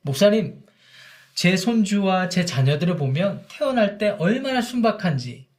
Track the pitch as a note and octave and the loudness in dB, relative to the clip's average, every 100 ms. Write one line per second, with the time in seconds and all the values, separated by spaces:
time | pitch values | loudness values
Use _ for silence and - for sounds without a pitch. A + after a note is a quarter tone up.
0 | C#3 C3 G3+ A3 E3+ - - _ _ - | -6 2 4 4 -2 -10 -20 _ _ -20
1 | - - _ - F3 F#3 G#3 A#3 G3+ G3+ | -20 -20 _ 0 2 2 2 2 2 2
2 | F#3+ F#3 F3+ F3+ E3+ B2+ C3+ D3 E3+ E3 | 2 0 0 -2 -2 2 2 2 0 -2
3 | C#3 C3+ G3+ - - - D4 B3 G3+ G3+ | -2 -2 -2 -4 -14 -6 -2 2 0 0
4 | G#3 - E3 B3 C4+ B3+ A#3 B3 A3+ G#3 | -4 0 0 0 -2 -4 -2 0 0 0
5 | F3+ C3+ A#2+ A#2+ - | -2 -2 -6 -14 -20